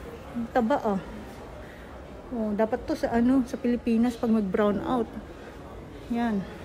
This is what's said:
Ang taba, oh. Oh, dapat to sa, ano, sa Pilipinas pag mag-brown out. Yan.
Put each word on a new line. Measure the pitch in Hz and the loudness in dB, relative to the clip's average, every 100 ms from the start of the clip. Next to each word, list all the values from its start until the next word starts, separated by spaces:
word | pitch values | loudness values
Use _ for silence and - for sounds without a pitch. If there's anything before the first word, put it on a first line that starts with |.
| - - - | -12 -12 -8
Ang | 240 226 | -6 0
taba, | 262 226 285 | 2 4 4
oh. | 220 190 - - - - - - - - - - - - - | 2 0 -2 -12 -12 -14 -14 -14 -14 -14 -14 -14 -14 -14 -8
Oh, | 240 214 | -2 0
dapat | 202 220 240 | 2 2 0
to | - 302 | -2 0
sa, | 254 | 2
ano, | 233 240 269 240 | 4 6 6 4
sa | |
Pilipinas | - 240 240 240 226 240 240 | 0 0 2 4 4 4 2
pag | 233 | 2
mag-brown | 220 196 180 208 202 | 4 4 4 4 4
out. | - 247 226 - - - - - - - - - - | 2 0 0 -6 -12 -14 -14 -14 -14 -14 -14 -12 -4
Yan. | 233 233 202 - - | 0 2 0 -2 -8